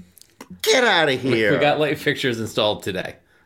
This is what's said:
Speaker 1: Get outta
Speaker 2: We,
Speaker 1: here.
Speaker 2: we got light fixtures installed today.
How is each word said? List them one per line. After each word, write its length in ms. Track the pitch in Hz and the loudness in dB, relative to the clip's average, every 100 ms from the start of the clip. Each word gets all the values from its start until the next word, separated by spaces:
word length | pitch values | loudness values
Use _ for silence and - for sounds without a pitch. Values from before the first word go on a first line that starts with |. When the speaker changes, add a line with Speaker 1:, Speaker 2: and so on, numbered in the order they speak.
| - - - - - 185 | -20 -20 -20 -20 -20 -6
Speaker 1:
Get 220 | - 262 | 0 2
outta 280 | 247 185 156 | 4 2 2
Speaker 2:
We, 40 | 131 | 0
Speaker 1:
here. 340 | 131 117 107 | 0 2 2
Speaker 2:
we 60 | 95 | 2
got 220 | 147 143 | 2 2
light 180 | 151 147 | 0 -2
fixtures 400 | - 143 135 113 | -2 -2 -2 -2
installed 420 | 107 117 107 101 | -4 -2 0 0
today. 320 | - 92 - - _ _ | -4 -6 -8 -12 _ _